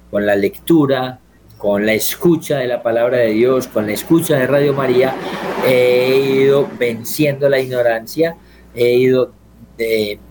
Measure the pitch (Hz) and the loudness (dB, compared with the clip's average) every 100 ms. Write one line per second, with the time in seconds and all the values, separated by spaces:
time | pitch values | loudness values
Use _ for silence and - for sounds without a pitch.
0 | - 101 104 101 98 - - 165 139 131 | -8 -4 0 0 -2 -2 2 2 2 0
1 | 131 127 _ _ - - 104 101 107 110 | -4 -10 _ _ -20 -8 -2 0 0 0
2 | - - 175 165 - 143 123 120 117 117 | -2 0 2 2 0 -4 -4 -4 -2 0
3 | 120 123 113 107 123 131 127 117 107 104 | 0 2 0 2 2 2 -2 -4 -4 -4
4 | - 165 170 143 127 143 143 139 131 127 | 0 0 2 0 0 2 0 0 0 2
5 | 131 - - - - - 131 127 123 123 | 0 -2 -8 -8 -8 -4 0 2 4 2
6 | 127 135 135 135 135 139 135 113 120 117 | 2 2 2 2 2 2 0 -4 -4 -4
7 | 117 - 151 135 139 135 131 127 120 113 | -6 -2 -2 0 0 0 -2 -2 0 -2
8 | 110 147 165 165 - - - 117 120 123 | -4 -4 -4 -4 -16 -20 -16 -2 2 4
9 | 127 127 120 - - - - - 113 113 | 4 2 0 -6 -20 -20 -18 -8 -2 -2
10 | 104 104 - | -2 -6 -16